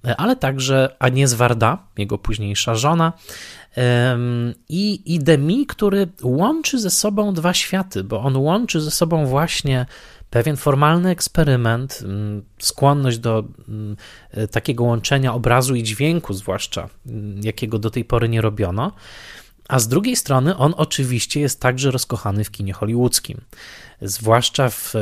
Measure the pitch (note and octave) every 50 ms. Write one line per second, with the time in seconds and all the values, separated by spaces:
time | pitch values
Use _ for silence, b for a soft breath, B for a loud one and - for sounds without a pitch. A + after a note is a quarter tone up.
0 | - B2+ A#2+ - D#3+ A3 B3+ C4 - C3+ C3+ C3+ C3 C3 C3+ C3+ C3 C3+ - -
1 | - B2+ B2+ C3 C#3 C3+ A#2+ A2+ B2 A#2+ A#2+ A2+ A2 A2+ D3 F#3+ - - - -
2 | G2+ G2 A2 G#2 - - A2 G#2+ G#2+ G2+ G2+ - - - A2+ A2 A#2+ D3 E3 E3+
3 | E3 D#3+ E3 B B B B B B B B B B B B - B2+ B2 B2 A#2+
4 | A#2+ B2+ B2 A#2+ A#2+ B2 A#2+ A#2+ A#2+ A#2+ A2+ - _ - D#3 F3+ G3+ G#3+ G3+ -
5 | - - E3+ E3+ C#3 D3+ E3 C#3 C#3 D#3 F#3+ C4+ D4 - - - G#3+ G3+ G3 G3
6 | G3 E3+ F#3+ - - B2+ B2 C#3 F#3 A#3 D#4 E4 D4+ - - B3 G#3+ F#3 - -
7 | - G#3 G3+ G3+ G#3 G#3 G3 E3 D#3 F3+ F3+ - - - - - F#3+ F#3+ - G#2
8 | F#2+ F#2+ A2 G#2 A#2 C3+ C3 C3+ C3+ D3+ F3 G#3+ B3 - - E3 D#3 D3+ D3 -
9 | F3 E3 E3+ D#3+ D3+ C3 B2+ C#3 D#3+ E3 - - - C#3+ C3 B2+ B2 - B B
10 | B B B B B B - A#2+ A2+ D3+ D3+ C3+ - D3 C#3+ C3+ D3 D3+ D#3+ F3
11 | F3 F#3 F3+ E3+ - - - - D#3+ D3 C3+ B2 A#2+ A2+ A2+ A#2 C3 C3+ - -
12 | - G2 G2 G2+ G#2 G#2 G#2 G#2 G2 - _ - - - - - C#3 C#3 C#3+ D3
13 | C#3 C3 A#2+ A2+ A#2 A#2+ A2+ A2 G#2 - - - - - G#2+ G#2+ G#2+ G#2 G#2 G2+
14 | B B B B B B B - A2 G#2 - A2 - - C3 A#2 A#2+ A#2+ A#2 A#2
15 | G#2 - C#3+ C#3 C3+ C3 A2+ B2 A2+ A2+ A#2+ B2+ B2+ B2+ C3+ B2 A2+ A2 A2 G#2
16 | C3+ D#3 E3 F3 - - G2+ F#2+ F#2+ - F#2 G#2 - - - - - - - -
17 | - C3 A#2 A2 G#2 G#2 G2+ G2 G#2 A2 A2 - - G#2+ A2+ A2 G#2 A2+ - B2+
18 | A2+ - - A#2 A#2 A2+ A2+ A2+ A2 A2 G#2 G#2 G#2+ F2 F2+ G2+ B2+ G3 G#3 B
19 | B B B B B B B B B B B B _ - C3+ C3 A2+ A2+ B2 E3+
20 | G#3 B3+ B3 A#3+ - - C#3 C3 B2+ D#3 F#3+ F3+ B2+ D3+ E3+ - D#3 - - -
21 | C3+ B2 B2+ A#2 - - - D3+ D3 C3+ - - - B2+ B2+ B2+ C3+ C#3 B2+ B2+
22 | - - B2+ A2 - A2 G2 G#2 G#2+ - - - G#2 F#2+ F#2 - - G#2 A#2 A#2+
23 | B2 B2 - - - - - - - _ B B B B B B B B B B
24 | B G2+ F#2 - A2 A2 A2+ A#2 B2 - - - C#3 B2 G#2+ - - - - A2+